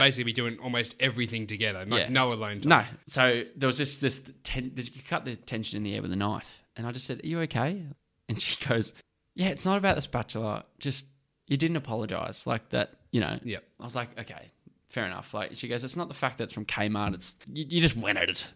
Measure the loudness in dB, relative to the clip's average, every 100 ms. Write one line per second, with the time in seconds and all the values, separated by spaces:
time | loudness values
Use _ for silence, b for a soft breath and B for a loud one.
0 | 6 6 0 0 -2 -4 -2 0 -2 0
1 | 0 2 -2 -2 -4 0 0 0 0 0
2 | 4 4 4 0 -4 -2 6 6 6 -6
3 | -2 4 6 4 0 0 2 2 0 0
4 | 0 0 -6 -10 -4 -4 -4 -6 -10 -12
5 | -4 -4 -4 -8 -6 -6 -4 -4 -2 -2
6 | -2 0 0 -2 -8 -18 _ -8 -6 -6
7 | -6 -6 -4 -2 -2 0 0 -2 -8 -14
8 | _ _ -6 -2 -2 -2 2 2 2 b
9 | _ _ _ -2 0 2 2 4 4 2
10 | 0 -2 -2 -4 -2 -4 -8 _ -4 -4
11 | -6 _ _ _ -2 2 2 0 -2 -4
12 | -2 -4 -4 -4 -2 -2 0 -2 -2 -6
13 | _ 2 2 -2 -6 -8 -10 -16 -8 -6
14 | -6 -10 -14 -16 -18 _ -20 _ -8 -4
15 | -4 -4 -8 -6 -6 -6 -4 -4 -4 -6
16 | -6 -2 -2 -2 -6 -6 -4 0 2 2
17 | 0 -2 -6 -8 -10 -8 0 6 6 6
18 | 0 2 2 0 -8